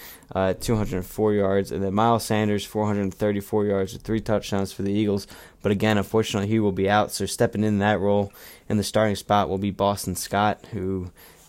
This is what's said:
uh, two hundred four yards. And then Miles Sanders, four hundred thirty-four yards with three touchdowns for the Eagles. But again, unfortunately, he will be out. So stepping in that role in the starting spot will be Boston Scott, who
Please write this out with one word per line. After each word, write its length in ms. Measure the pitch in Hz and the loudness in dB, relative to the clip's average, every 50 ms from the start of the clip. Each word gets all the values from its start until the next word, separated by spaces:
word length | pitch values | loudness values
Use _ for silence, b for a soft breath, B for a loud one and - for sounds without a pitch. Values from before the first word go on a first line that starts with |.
| B B B B B B | B B B B B B
uh, 220 | - 95 95 95 90 | -2 0 0 0 0
two 220 | - - - 117 | -2 -2 0 0
hundred 280 | 107 104 - - 92 90 | 0 0 -2 -4 -6 -6
four 280 | - - - 107 107 | -6 -2 0 2 2
yards. 400 | 104 104 98 95 98 101 98 - | 2 2 2 2 2 0 0 -2
And 100 | 64 90 | -4 -4
then 120 | 98 95 95 | -4 -2 0
Miles 300 | 104 113 117 117 110 - | 2 4 4 2 2 0
Sanders, 400 | - 113 107 107 104 104 101 - | 0 0 0 2 0 0 -2 -4
four 220 | - - 107 107 | -4 -4 -2 -2
hundred 260 | 104 104 101 98 95 | 0 0 -2 -2 -4
thirty-four 520 | 90 - 107 104 104 101 101 - - 107 104 | -4 -2 -2 0 0 -2 -4 -2 -2 0 0
yards 280 | 104 98 98 95 95 | 0 0 0 -2 -4
with 100 | - - | -6 -12
three 180 | - - 110 110 | -6 -4 -4 -4
touchdowns 520 | 104 - 110 101 - - 104 98 98 95 | -2 -2 -2 -2 -2 -2 -2 -2 -2 -4
for 100 | - - | -4 -6
the 100 | 98 98 | -4 -2
Eagles. 340 | 101 104 110 101 98 101 - B B B B B B B | 0 2 2 2 0 -2 -4 B B B B B B B
But 100 | - 101 | -2 0
again, 260 | 104 95 110 110 107 104 | 0 2 2 2 2 2
unfortunately, 500 | 95 - - 110 110 - - 104 98 101 | 0 2 0 0 0 2 -2 -2 0 2
he 120 | 113 113 | 2 2
will 100 | 107 104 | 2 2
be 180 | 92 98 95 95 | 2 2 2 2
out. 220 | 104 107 104 - | 4 2 2 0
So 160 | - - 98 | -2 -6 -4
stepping 380 | 95 - - 117 117 - 104 107 | -6 0 0 0 0 2 0 0
in 160 | 107 104 101 | 2 2 2
that 180 | 101 104 107 87 | 2 2 2 2
role 340 | 95 101 101 101 101 98 B B B B B B B B | 2 2 2 2 0 -2 B B B B B B B B
in 80 | 107 | 0
the 80 | 104 98 | 0 0
starting 320 | - - 107 110 107 101 | 0 2 2 2 2 0
spot 320 | 95 - - 104 104 98 73 | -2 0 2 2 2 4 2
will 100 | 95 95 | -2 -2
be 140 | 101 101 | -2 -4
Boston 420 | 92 - 101 101 101 - - 95 90 | 0 0 0 0 0 -2 -4 -6 -6
Scott, 500 | - - - - 98 104 107 98 - - - | -6 -6 -2 0 2 2 2 0 -2 -8 -10
who 400 | - 101 90 95 95 95 90 87 B B B B B B B | -8 -6 -4 -4 -4 -4 -6 -8 B B B B B B B